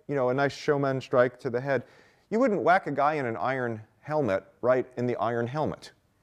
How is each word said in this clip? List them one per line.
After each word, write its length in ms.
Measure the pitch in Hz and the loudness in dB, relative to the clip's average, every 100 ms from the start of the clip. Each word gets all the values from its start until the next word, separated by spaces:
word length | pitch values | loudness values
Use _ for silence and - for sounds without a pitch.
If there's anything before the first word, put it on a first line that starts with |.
| - | -6
you 60 | |
know, 140 | 143 127 | -2 0
a 60 | |
nice 200 | 131 139 | 2 0
shomen 460 | - - 143 139 131 | -2 -2 0 0 -2
strike 360 | - 131 127 - | 0 4 4 0
to 80 | 135 | -6
the 120 | 120 | -4
head, 240 | 139 131 - - _ _ - | -2 -2 -4 -18 _ _ -4
you 80 | 214 | 0
wouldn't 220 | 262 190 | 2 2
whack 260 | 131 190 170 | 4 2 2
a 40 | |
guy 220 | 139 143 | 0 0
in 100 | 156 | 0
an 120 | 123 110 | -4 -2
iron 440 | 117 131 120 110 110 _ | -2 -2 -4 -6 -12 _
helmet 420 | - 151 123 95 - _ | -6 -2 0 0 -4 _
right 260 | 120 127 - - | 2 2 0 -4
in 100 | 123 | -4
the 100 | 120 | -2
iron 300 | 110 120 117 | -2 -2 -4
helmet. 460 | 151 123 - - _ _ _ | -4 -4 -6 -14 _ _ _